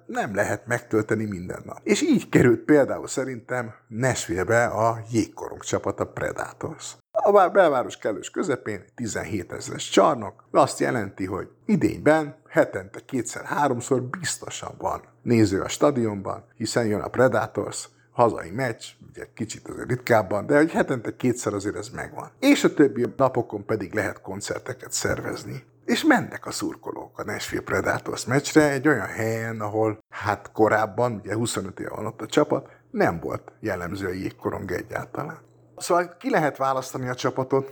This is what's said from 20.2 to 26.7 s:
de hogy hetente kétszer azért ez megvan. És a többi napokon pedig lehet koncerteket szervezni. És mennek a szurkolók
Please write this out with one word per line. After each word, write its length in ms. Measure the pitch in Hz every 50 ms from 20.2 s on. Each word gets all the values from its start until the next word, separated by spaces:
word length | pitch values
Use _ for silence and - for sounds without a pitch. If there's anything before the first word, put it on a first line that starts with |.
| 101 92 104 101 104
de 120 | - 147
hogy 140 | 147 156 170
hetente 440 | 175 233 - - 139 117 110 113 -
kétszer 380 | - - 127 120 - - 110 101
azért 220 | 101 95 104 90
ez 140 | 110 104 120
megvan. 400 | - - - - - - - - - _
És 240 | 254 285 277 - -
a 100 | 175 -
többi 320 | - 147 135 - 117 120 110 -
napokon 480 | - 135 123 - 123 113 - 110 101 104
pedig 280 | - 113 104 98 82 107
lehet 280 | 107 98 - - -
koncerteket 720 | - 101 95 98 - - - - - - 127 - - -
szervezni. 720 | - - - - - - - - - - - - - - - _ _ _ _
És 180 | - 240 - -
mennek 420 | 311 262 208 127 - - - -
a 60 | -
szurkolók 680 | - - 101 -